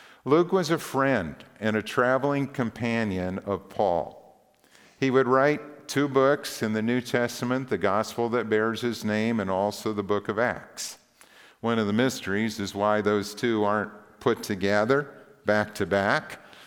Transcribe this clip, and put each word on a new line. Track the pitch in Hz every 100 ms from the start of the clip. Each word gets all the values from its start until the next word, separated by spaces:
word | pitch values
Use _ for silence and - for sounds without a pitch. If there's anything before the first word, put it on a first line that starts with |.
| - -
Luke | 127 151 170
was | 190 156
a | 160
friend | - 135 135 123 82 69 - -
and | 107 107
a |
traveling | 104 - 123 131 143 143 139
companion | 135 117 - 120 117 107 92 90 92
of | - 95 -
Paul. | - 101 87 - - - _ _ _ _ - - -
He | 135
would | 131 123
write | 131 143 151 - - -
two | 139 143
books | 135 135 143 - -
in | 110
the | 110
New | 110 123
Testament, | 123 123 120 - 123 127 135
the | 98
gospel | 101 98 107 - 117
that | 120 107
bears | 107 110 107
his | 120 110
name | 107 107 110 117
and | 95
also | 95 101 104 110
the | 104
book | 98 104 95
of | 104
Acts. | 120 92 - - - - _ _ - - - _
One | 113 117
of | 104
the |
mysteries | 104 131 127 - 98 110 104
is | 98
why | 101 104 107
those | 104 104 101
two | - 123 110
aren't | 104 104 98 - - -
put | - 110
together | - 101 98 104 110 139 147 - - -
back | - 104 104 -
to | 92
back. | 98 98 147 - - - -